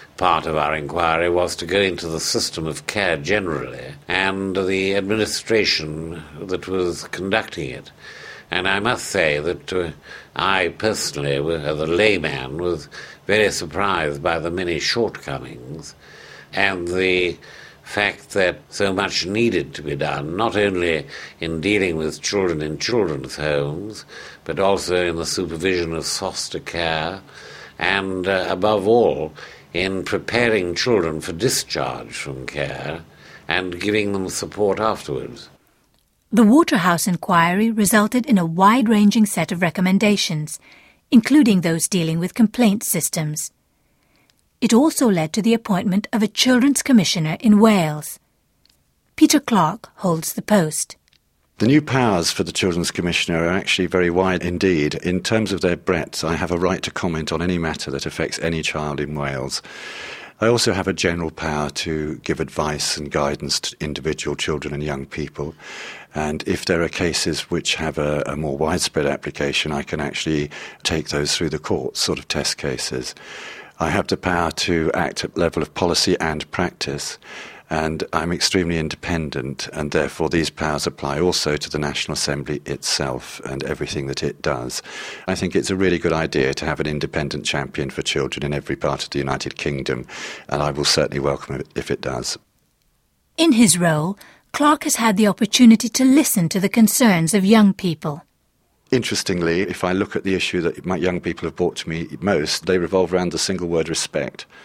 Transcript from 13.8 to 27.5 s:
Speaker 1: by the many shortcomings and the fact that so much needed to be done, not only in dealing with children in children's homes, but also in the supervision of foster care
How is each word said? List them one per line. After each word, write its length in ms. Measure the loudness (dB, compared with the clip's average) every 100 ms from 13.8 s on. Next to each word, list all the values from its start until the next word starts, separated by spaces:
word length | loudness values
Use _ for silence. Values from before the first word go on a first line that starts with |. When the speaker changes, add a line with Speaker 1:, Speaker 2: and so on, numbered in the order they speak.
| -2 0 -2 -2
Speaker 1:
by 160 | -2 -2
the 120 | -2
many 280 | -4 -2 -2
shortcomings 1160 | -2 -2 -2 -4 -10 -10 -10 -14 -14 -14 -16 -20 -20 -20 -20 -20 -10 -2
and 340 | -2 -2 -2
the 480 | 0 2 2 0 -2 -10 -20 -20 -20
fact 480 | -8 -2 -2 -2 -6
that 280 | 0 0 0 -8
so 220 | -2 -2
much 340 | 0 -2 -2 -4
needed 480 | 0 0 0 -4 -8
to 80 |
be 120 | -6 -4
done, 400 | -2 -4 -4 -2
not 220 | 0 2
only 500 | 0 2 0 -2 -4 -14 -18 -8
in 200 | -6 -2
dealing 360 | 0 2 2 0
with 260 | -4 -4
children 400 | -4 0 0 0
in 160 | -4 -6
children's 580 | -2 0 0 -2 -8 -6
homes, 680 | -2 0 -2 -4 -10 -14 -16 -18 -20 -14 -8
but 140 | 0
also 480 | 2 2 0 0 0
in 100 | -2
the 100 | -4
supervision 680 | -4 -4 -2 0 0 -2 -4
of 120 | -4
foster 520 | -4 -6 -6 -8 -8
care 600 | -8 -4 -2 -2 -4 -8 -14 -20 -20